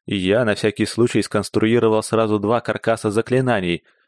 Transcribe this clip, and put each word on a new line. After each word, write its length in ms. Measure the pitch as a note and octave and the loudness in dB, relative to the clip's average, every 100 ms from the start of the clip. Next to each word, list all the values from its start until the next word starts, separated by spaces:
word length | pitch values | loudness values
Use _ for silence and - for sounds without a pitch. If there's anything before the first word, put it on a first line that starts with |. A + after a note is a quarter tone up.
| - | -8
и 100 | G2+ | -4
я 280 | F#2 G#2+ | 0 2
на 100 | A#2 | 2
всякий 320 | G2+ G#2+ - G#2+ | 0 -2 -2 -4
случай 360 | - A#2+ A2 | 0 0 2
сконструировал 800 | - G#2 G2 G#2 A2 A#2 A2 G#2+ | 0 -4 -2 0 2 4 2 2
сразу 360 | - A2+ A2 G#2+ | 0 0 2 0
два 220 | G2+ A#2 | 0 -2
каркаса 500 | - - - A2+ A2 | -2 -4 -2 -2 0
заклинаний, 760 | G#2 - B2+ B2+ A2 F2+ E2+ - _ | -2 0 0 0 0 0 -4 -6 _